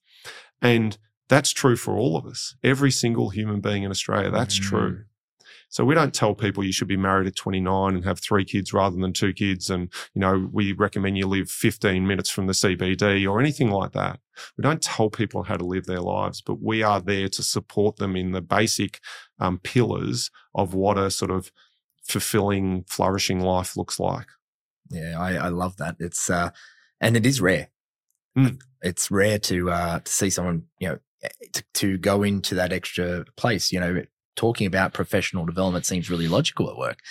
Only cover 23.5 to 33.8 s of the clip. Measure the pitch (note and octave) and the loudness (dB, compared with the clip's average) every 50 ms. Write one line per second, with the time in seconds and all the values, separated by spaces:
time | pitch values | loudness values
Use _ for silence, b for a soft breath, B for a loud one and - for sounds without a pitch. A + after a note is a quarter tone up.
23.5 | F#2 F#2 F#2 - - - - - - - F#2 F#2 F2+ - - - _ _ _ _ | 2 0 0 -2 -4 -6 -6 -6 -4 -2 -2 -2 -2 -4 -8 -12 _ _ _ _
24.5 | _ _ _ _ _ _ _ - - E2+ D#2+ E2 E2+ E2 F2 F#2 F2+ E2 C#2+ F2+ | _ _ _ _ _ _ _ -12 -10 -10 -8 -8 -6 -4 -4 -2 -2 -2 -2 -4
25.5 | F2 F2 F2+ F#2 F#2 - - E2 E2+ - F2 F2 - - - - F#2 F2 F2 F2 | -2 -2 -4 -4 -6 -6 -8 -8 -8 -8 -10 -8 -6 -6 -2 0 0 0 0 -2
26.5 | b b b b b b b b b _ - A#2 A#2 A#2 G#2+ B2+ C#3 B2 F#2 F2+ | b b b b b b b b b _ 2 4 4 4 4 4 2 4 4 4
27.5 | F#2 D2+ D2 - _ _ _ _ _ _ _ _ _ _ _ _ _ C3 C3+ B2 | 2 2 -2 -6 _ _ _ _ _ _ _ _ _ _ _ _ _ 2 2 2
28.5 | - - - _ _ _ - F2 F2 - - - G2+ G2 G2 G#2+ G#2+ G2+ - - | 2 -2 -12 _ _ _ -4 -4 -2 -2 -2 0 2 4 4 4 4 2 0 0
29.5 | F#2+ F2+ F2+ F2+ E2+ E2+ F2 E2+ E2+ E2 - - - - - G2 - - F2 F2+ | 0 0 2 0 0 0 0 0 -2 -4 -4 -4 -2 0 0 0 0 0 0 0
30.5 | E2+ E2 E2 - _ _ F#2 F2 D2+ - - _ _ _ - - - _ - - | -2 -2 -4 -8 _ _ -6 -6 -6 -6 -10 _ _ _ -12 -12 -12 _ -18 -10
31.5 | - - - _ _ - - G3 F#2+ F#2 D#2+ G2+ G2+ G2+ G#2 G2+ G2+ G2 F2+ - | -10 -10 -10 _ _ -2 0 0 0 2 2 2 4 4 4 2 2 0 -2 -2
32.5 | G2+ F2+ F2+ F2+ F#2 F2+ - - - - F2+ F2 F2+ F2 - - _ - - B2+ | 0 0 0 0 0 -4 -4 -6 -4 -4 -2 -2 -2 -4 -6 -10 _ -4 -2 0
33.5 | A2+ F2 - - - F#2 | 0 0 0 -2 -2 0